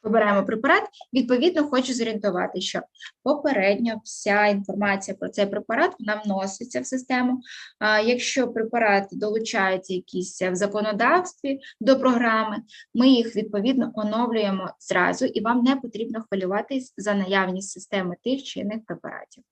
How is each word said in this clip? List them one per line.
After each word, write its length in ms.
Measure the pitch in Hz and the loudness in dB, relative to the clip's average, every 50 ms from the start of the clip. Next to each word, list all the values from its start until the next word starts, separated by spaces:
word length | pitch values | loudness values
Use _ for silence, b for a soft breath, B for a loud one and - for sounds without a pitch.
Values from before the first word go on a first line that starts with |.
| - | -2
Вибираємо 420 | 214 214 226 214 208 202 196 196 | 2 2 4 4 4 2 2 2
препарат. 420 | 196 220 220 220 277 339 415 427 - B B B B | 0 -4 0 2 4 4 4 2 -2 B B B B
Відповідно, 520 | - 262 254 247 254 233 277 359 359 320 285 | 0 0 2 2 2 4 4 2 2 2 0
хочу 300 | 294 254 254 254 - 247 | 2 2 0 0 0 -2
зорієнтувати, 640 | 233 233 226 214 214 214 202 175 180 185 185 - 185 | -2 -2 -2 -2 -2 -2 -2 0 0 -4 -4 -4 -6
що 200 | - - - - - _ B B B B B _ | -6 -4 -6 -6 -8 _ B B B B B _
попередньо 800 | _ 254 294 294 - 294 262 208 190 196 208 - 233 233 220 220 _ | _ -2 0 2 2 0 2 4 4 4 2 2 0 -2 -2 -6 _
вся 420 | - - - - 208 202 208 214 | -14 -16 -6 0 2 2 4 4
інформація 680 | 208 208 202 196 - 190 196 208 202 196 196 196 - 202 | 4 2 2 -2 -4 -4 -2 0 0 0 -2 -4 -8 -8
про 120 | - - 180 | -8 -8 -6
цей 180 | - - 202 | 0 0 0
препарат, 480 | 202 202 208 - - 226 262 330 381 - _ | 0 0 -6 -4 -2 0 0 0 0 -2 _
вона 240 | 220 208 214 214 214 | -4 -4 -4 -4 -2
вноситься 560 | 208 190 190 190 202 - - 240 247 - 247 | -4 -2 -2 -4 -6 -8 -10 -14 -6 -6 -6
в 60 | 254 | -6
систему. 540 | - 262 262 254 _ 262 247 247 247 254 254 B B B B B B B _ | -4 -6 -8 -4 _ -2 0 0 0 -2 -2 B B B B B B B _
А, 220 | 214 214 214 214 | 0 2 4 4
якщо 480 | 214 233 247 240 - - - 277 247 233 | 4 2 2 0 0 -2 0 0 0 0
препарати 680 | - 226 220 226 - 233 233 208 196 196 196 196 185 | -2 -4 -4 -2 0 2 4 4 4 4 2 -2 -6
долучаються 800 | - 202 214 214 220 226 220 - 220 190 190 190 185 185 - 185 | -4 -4 -2 -2 -2 -4 -2 0 0 2 2 0 -2 -2 -4 -6
якісь 480 | 180 - - - 185 180 180 - - | -6 -6 -6 -6 -6 -6 -6 -6 -4
в 120 | 185 185 185 | -2 -2 0
законодавстві 1040 | 180 208 202 202 214 208 214 208 196 233 262 320 359 359 - - _ - 277 277 269 B B B B | 0 -2 -2 0 -2 -2 -2 0 2 4 4 4 4 2 -2 -12 _ -6 -6 -6 -6 B B B B
до 200 | 220 262 269 262 | 4 4 4 6
програми, 640 | 262 254 247 240 240 226 220 220 214 220 208 214 - B B B B B _ | 6 2 2 4 2 2 2 2 0 -2 -4 -8 -10 B B B B B _
ми 140 | 233 247 269 | 4 6 8
їх, 280 | 262 233 226 226 - | 8 6 4 2 -2
відповідно, 560 | 202 214 - - 202 202 254 269 262 220 - - | -4 -4 -2 -2 0 0 2 2 2 0 -2 -4
оновлюємо 760 | 214 214 214 214 226 247 233 226 220 208 196 190 190 185 - - _ | -4 -4 -2 0 0 0 0 0 0 0 0 -2 -4 -6 -8 -12 _
зразу, 440 | - - 190 185 180 175 180 180 254 | -8 -2 0 2 2 2 0 0 -2
і 160 | - - 226 | -2 -2 -2
вам 220 | 202 226 247 247 | 0 2 2 4
не 140 | 240 262 277 | 4 4 2
потрібно 480 | 269 - 233 - 202 233 247 220 226 226 _ | 2 -2 -10 -8 -8 -8 -6 -6 -10 -6 _
хвилюватись 640 | 202 196 185 180 190 208 226 - 277 262 254 - _ | -4 -2 -2 -2 -2 -4 -4 -4 -6 -6 -6 -8 _
за 180 | - 196 208 202 | -6 -4 -2 0
наявність 560 | 202 190 185 196 196 190 185 180 190 196 - | 0 0 2 2 0 0 0 -2 -6 -8 -10
системи 460 | - 185 - _ 214 196 185 180 175 _ _ | -14 -16 -10 _ -4 -2 -2 -4 -6 _ _
тих 180 | 233 269 269 | -4 -4 -4
чи 180 | - - - 185 | -6 -10 -10 -6
інших 240 | 196 202 214 226 220 | -6 -6 -6 -8 -10
препаратів. 580 | - - - - 156 - - - _ - - _ _ | -10 -12 -12 -10 -14 -14 -14 -16 _ -20 -20 _ _